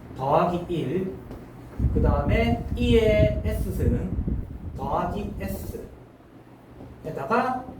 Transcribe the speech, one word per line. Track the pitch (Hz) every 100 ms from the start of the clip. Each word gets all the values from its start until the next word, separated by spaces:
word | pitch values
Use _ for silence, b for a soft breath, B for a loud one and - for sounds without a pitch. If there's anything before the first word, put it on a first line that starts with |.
| - -
더하기 | 135 156 175 175 -
일, | 165 131 170 190 - - - - - - - -
그 | -
다음에 | 151 143 139 220 233 233 - -
이의 | 240 233 214 214 208 - -
S승 | - - - 480 480 - - - - - - - -
더하기 | 135 160 170 202 - - - - - - - - - - - - - - - - - -
S에다가 | 156 - 139 226 254 254 - -